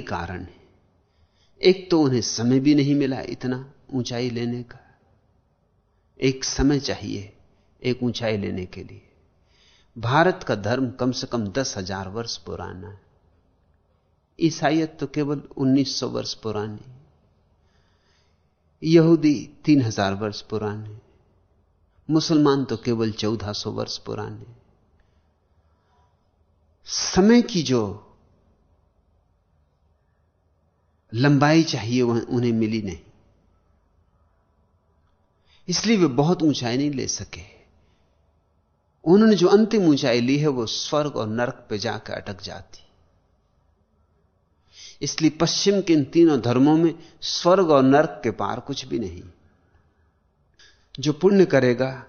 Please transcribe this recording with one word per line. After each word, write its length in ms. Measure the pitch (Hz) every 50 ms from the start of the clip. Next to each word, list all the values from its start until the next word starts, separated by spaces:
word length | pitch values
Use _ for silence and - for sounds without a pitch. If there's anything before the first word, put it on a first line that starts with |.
| -
कारण 360 | - 104 87 87 87 92 87
हैं। 200 | 90 87 - - _ _ _ _ _ _ _ _ _ _ _ _ _ _ _ _ _ _ _ _
एक 300 | - 180 185 185 - -
तो 100 | 175 160 151
उन्हें 180 | 135 127 120 101
समय 380 | - - - 113 120 131 135
भी 140 | 135 147 151
नहीं 200 | 147 139 143 143
मिला 260 | 143 139 135 135 113 - -
इतना 360 | 139 - - 127 127 127 135 139 - _ _ - -
ऊंचाई 380 | 127 117 - 123 120 123 123
लेने 320 | 117 117 120 120 120 120 120
का, 140 | - - - _ _ _ _ _ _ _ _ _ _ _ _ _ _ _ _ _ _ _ _ _ _ _ _ _ _ _ _
एक 240 | - 131 131 131 -
समय 360 | - - - 135 139 147 135
चाहिए 520 | 139 127 98 - 101 104 107 101 98 101 - _ _ _ _ _ _ _ _ _ -
एक 200 | 123 123 - 123
ऊंचाई 340 | 120 110 - 120 110 110
लेने 280 | 101 98 98 95 95 90
के 160 | 87 - 98 -
लिए। 200 | - 104 101 _ _ _ _ _ _ _ _ _ _ _ _ _ _ _ _ _ _ _
भारत 460 | 120 113 117 131 151 170 185 180 - -
का 120 | - 120
धर्म 340 | 104 98 104 117 131 135 120 107
कम 200 | - 123 131 123
से 140 | - -
कम 200 | - - 120 107 101
दस 260 | 92 135 131 - - 104
हजार 300 | 92 90 98 95 95 92
वर्ष 260 | 95 113 110 113 - -
पुराना 500 | - 92 92 85 90 92 92 92 92 98
है, 120 | 95 95 _ _ _ _ _ _ _ _ _ _ _ _ _ _ _ _ _ _ _ _ _ _ _ _ _ _ _ -
ईसाइयत 580 | 165 160 151 - 156 165 156 160 160 156 - -
तो 60 | 147 131
केवल 340 | - 151 147 139 147 139 - - -
उन्नीस 420 | - 139 131 131 143 135 131 - -
सौ 100 | 131 120
वर्ष 260 | 120 117 117 - -
पुरानी, 480 | - - 110 101 104 104 107 107 104 - - - - _ _ _ _ _ _ _ _ _ _ _ _ _ _ _ _ _ _ _ _ _ _ _ _ _ _ _ _ _ _ _ _ _ _ _ _ -
यहूदी 520 | 156 165 165 160 165 165 160 147 151 143 104 87 - - - -
तीन 180 | 151 151 143 123
हजार 320 | 110 101 - 101 98 98
वर्ष 240 | 98 110 104 104 - -
पुराने, 540 | - 110 107 107 104 101 107 110 107 107 113 - _ _ _ _ _ _ _ _ _ _ _ _ _ _ _ _ _ _ _ _ -
मुसलमान 560 | 151 160 - - 170 151 147 143 139 139 131
तो 120 | 120 117 107
केवल 340 | - 123 120 113 113 110 98
चौदह 380 | - 110 107 113 107 95 104 104
सौ 160 | - - 110 107
वर्ष 260 | 110 113 113 - -
पुराने। 540 | - 113 110 107 107 107 107 104 113 120 - - _ _ _ _ _ _ _ _ _ _ _ _ _ _ _ _ _ _ _ _ _ _ _ _ _ _ _ _ _ _ _ _ _ _ _ _ _ _ _ _ _ _ _ _ _
समय 560 | - - - - - - 185 185 214 233 240 233
की 180 | 240 233 180 143
जो 180 | 120 131 120 107 98 92 - - _ _ _ _ _ _ _ _ _ _ _ _ _ _ _ _ _ _ _ _ _ _ _ _ _ _ _ _ _ _ _ _ _ _ _ _ _ _ _ _ _ _ _ _ _ _ _ _ _ _ _ _ _ _ _ _ _ _ _ _ _ -
लंबाई 500 | 113 135 147 143 135 135 147 156 165 160
चाहिए 380 | - - 127 98 113 123 127 123
वह 180 | 117 117 117 -
उन्हें 300 | - 131 120 120 120 117
मिली 280 | 113 113 107 113 110 104
नहीं, 180 | 95 85 78 - _ _ _ _ _ _ _ _ _ _ _ _ _ _ _ _ _ _ _ _ _ _ _ _ _ _ _ _ _ _ _ _ _ _ _ _ _ _ _ _ _ _ _ _ _ _ _ _ _ _ _ _ -
इसलिए 280 | 175 - - 208 233
वे 100 | 196 175 143
बहुत 340 | 123 131 143 165 180 175 156
ऊंचाई 340 | 156 131 - - 113 117
नहीं 140 | 131 143 147 147
ले 140 | - - -
सके। 340 | - - 95 - - 82 85 - - _ _ _ _ _ _ _ _ _ _ _ _ _ _ _ _ _ _ _ _ _ _ _ _ _ _ _ _ _ -
उन्होंने 320 | 156 175 208 220 220 214
जो 120 | 170 175 175
अंतिम 380 | 208 208 220 208 233 214 185
ऊंचाई 340 | 160 147 131 147 131 117 120
ली 160 | 120 123 139 147
है 100 | 151 151
वो 160 | 135 123 113 104
स्वर्ग 480 | - - - - - 147 151 147 139
और 100 | 123 113 107
नरक 380 | 110 117 123 123 - - - -
पे 100 | 110 104
जाकर 340 | 101 117 107 113 - - 101
अटक 300 | 95 95 - 101 95 101
जाती। 380 | 98 82 - 107 - - - - _ _ _ _ _ _ _ _ _ _ _ _ _ _ _ _ _ _ _ _ _ _ _ _ _ _ _ _ _ _ _ _ _ _ _ _ _ _ - - - - - 143
इसलिए 280 | 143 - - 160 151 151
पश्चिम 480 | - 165 151 - - - 202 202 196
के 120 | 185 175 165
इन 120 | 151 135
तीनों 340 | 135 - 165 170 165 147 127
धर्मों 360 | 101 120 120 127 135 147 156
में 180 | 160 170 165 - - - - _ _ -
स्वर्ग 480 | - - - - 175 185 190 190 160
और 120 | 151 135 131
नरक 380 | 131 139 147 156 160 - - -
के 80 | 117 101
पार 280 | - 104 101 107 120 -
कुछ 220 | - 139 - -
भी 120 | 131 143 120
नहीं। 240 | 107 90 85 - - - - _ _ _ _ _ _ _ _ _ _ _ _ _ _ _ _ _ _ _ _ _ _ _ _ _ _ _ _ _ _ _ _
जो 180 | - 127 151 143
पुण्य 320 | 147 175 190 202 196 175
करेगा 440 | - 139 135 127 123 120 117 131 131 131 127 -